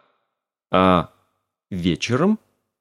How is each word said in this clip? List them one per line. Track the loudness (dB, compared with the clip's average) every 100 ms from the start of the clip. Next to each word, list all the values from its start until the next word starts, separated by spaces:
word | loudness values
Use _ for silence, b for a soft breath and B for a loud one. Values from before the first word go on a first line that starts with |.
| _ _ _ _ _ _ -4
а | 2 4 2 0 _ _ _ _ _ -14
вечером | -6 -4 -4 -4 -2 -2 -2 _ _ _ _